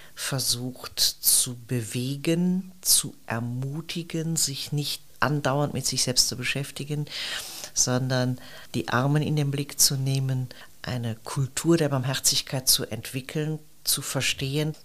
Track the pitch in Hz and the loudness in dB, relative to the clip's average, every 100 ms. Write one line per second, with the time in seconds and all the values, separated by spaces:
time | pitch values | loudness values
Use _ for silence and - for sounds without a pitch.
0 | - - - 139 - 120 127 123 - - | -12 -8 -4 -2 0 -2 -4 -8 -8 0
1 | - - - - 127 120 113 123 107 123 | 0 2 4 4 2 -4 -4 -4 -2 -4
2 | 127 143 165 165 180 185 185 - - - | -4 -2 0 2 4 2 -2 -2 2 4
3 | 147 - - 113 120 123 135 151 165 175 | 2 -6 -6 -4 -2 -4 -4 -6 -6 -8
4 | 165 165 160 160 - 139 - 147 139 - | -6 -4 -2 0 0 -2 -4 -2 -2 -6
5 | - - 123 151 147 143 147 127 127 127 | -10 -2 0 2 2 2 2 0 -2 0
6 | - 127 - 123 123 135 143 - 143 147 | 2 4 2 0 -2 -2 -4 -6 -4 -4
7 | 147 - - - - - - - - 127 | -4 -6 -6 -6 -8 -10 -4 0 2 2
8 | 131 127 127 123 - - - - - 120 | 2 2 2 0 -6 -16 -4 -4 0 2
9 | 139 151 139 151 139 139 143 - - 139 | 4 4 4 2 2 0 -2 2 4 4
10 | 135 135 131 131 127 - - - - 123 | 0 0 0 0 -2 -8 -20 -10 -6 -4
11 | 117 110 - - 131 - 160 165 143 135 | -4 -6 -6 -2 -2 0 4 4 4 2
12 | 127 - - - - 135 - - - 110 | 0 2 2 2 0 0 2 2 0 -6
13 | - 131 127 156 151 156 - - - - | -6 -6 -4 -4 -2 -4 -8 -8 -4 -2
14 | - 135 - - 135 147 156 151 | -2 -2 -2 -2 -2 0 -2 -4